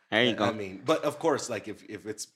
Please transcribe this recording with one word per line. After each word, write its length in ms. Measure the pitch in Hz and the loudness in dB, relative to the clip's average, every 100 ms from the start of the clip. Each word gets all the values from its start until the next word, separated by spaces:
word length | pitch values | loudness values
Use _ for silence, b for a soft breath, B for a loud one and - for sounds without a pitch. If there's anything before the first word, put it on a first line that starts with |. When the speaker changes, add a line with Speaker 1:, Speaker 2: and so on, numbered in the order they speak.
| _ | _
Speaker 1:
There 140 | 107 | 2
you 60 | 123 | 4
Speaker 2:
I, 40 | |
Speaker 1:
go. 100 | 104 117 | 4 2
Speaker 2:
I 60 | |
mean, 300 | 110 98 98 | 0 -6 -6
but 200 | 127 156 | 0 2
of 140 | 147 - | 2 0
course, 280 | 165 127 - | 2 2 0
like, 200 | 107 107 | -6 -6
if, 160 | 98 - | -12 -10
if 180 | 101 101 | -10 -8
it's, 200 | 110 - | -8 -10